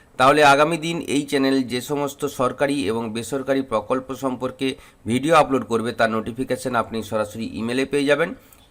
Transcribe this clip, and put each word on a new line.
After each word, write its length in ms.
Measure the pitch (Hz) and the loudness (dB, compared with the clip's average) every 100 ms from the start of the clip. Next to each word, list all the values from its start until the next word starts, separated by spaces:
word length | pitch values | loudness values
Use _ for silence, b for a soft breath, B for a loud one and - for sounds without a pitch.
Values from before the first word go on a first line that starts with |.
| B - | B 2
তাহলে 220 | 131 147 | 4 6
আগামী 320 | 147 139 151 165 | 6 6 4 0
দিন 180 | 160 170 - | -4 -6 -2
এই 80 | 135 147 | -2 0
চ্যানেল 260 | 143 135 135 120 | 0 2 2 0
যে 80 | 123 | -4
সমস্ত 400 | 123 143 143 - 143 - | -4 -4 -4 -4 -6 -2
সরকারি 380 | 127 123 143 143 98 | -2 0 -2 0 -2
এবং 120 | 113 117 | -2 -4
বেসরকারি 480 | 113 110 135 135 135 | -6 -6 -4 -2 -2
প্রকল্প 460 | 135 110 - 131 131 | 0 -2 0 -4 -4
সম্পর্কে 540 | 127 135 123 127 - 131 - B B 104 | -6 -6 -4 -6 -4 -6 -6 B B -2
ভিডিও 280 | 123 143 160 | -2 4 4
আপলোড 220 | 139 131 113 | 6 2 0
করবে, 180 | 113 113 | -2 -2
তার 220 | 113 110 110 | 0 0 0
নোটিফিকেশন 560 | 117 120 131 127 131 | -4 -6 -4 -4 -2
আপনি 240 | 120 110 113 | -2 -2 -6
সরাসরি 420 | 107 110 104 113 110 98 | -4 -2 -2 -6 -8 -6
ইমেলে 240 | 113 123 135 | -4 -2 -2
পেয়ে 160 | 147 139 | 0 2
যাবেন 200 | 143 170 - b b b | 2 0 -6 b b b